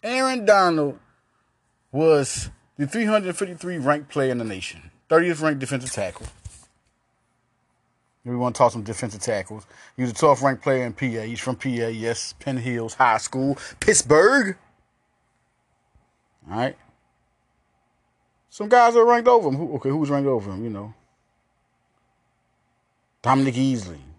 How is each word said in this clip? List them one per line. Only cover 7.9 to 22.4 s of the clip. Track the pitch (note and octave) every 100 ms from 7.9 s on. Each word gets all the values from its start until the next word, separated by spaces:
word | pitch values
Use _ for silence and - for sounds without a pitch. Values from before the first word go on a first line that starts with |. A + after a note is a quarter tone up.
| _ _ _
We | A#2+ A#2+
wanna | B2
talk | A#2 C#3
some | A#2+
defensive | G#2+ A2 A#2+ G#2
tackles. | - G#2 F#2+ G#2+ - - - -
He |
was | B2+
a |
twelfth | A2 D#3 C#3
ranked | C3+ C3
player | - C3
in | A#2+
P | G#2+ C3+ A2+
A. |
He's | A2 A#2
from | - A#2+
P | C3+ A#2+
A, | A2+
yes. | A2+ A2+ A2+ - -
Penn | - B2+
Hills | A#2+ A#2+ A2+
High | - B2+ A2
School, | - C3 C3+ C#3 - -
Pittsburgh. | - G#3+ - D3+ G3 C#4 G3+ F#3 _ _ _ _ _ _ _ _ _ _ _ _ _ _ _ _ _ _ D2
All | G2+
right. | B2+ - _ _ _ _ _ _ _ _ _ _ _ _ _ _ _ _ _
Some | - G#3
guys | B3 A#3
are | A#3 A#3
ranked | A#3+ A#3
over | A#3+ E3+
him. | C3+
Who, | E3 C#3+
okay, | C3+
who's | C#3+ C#3+
ranked | C#3+ C#3
over | B2+ G2+
him, | F#2+
you | A#2
know? | G#2 G#2 - _ _ _ _ _ _ _ _ _ _ _ _ _ _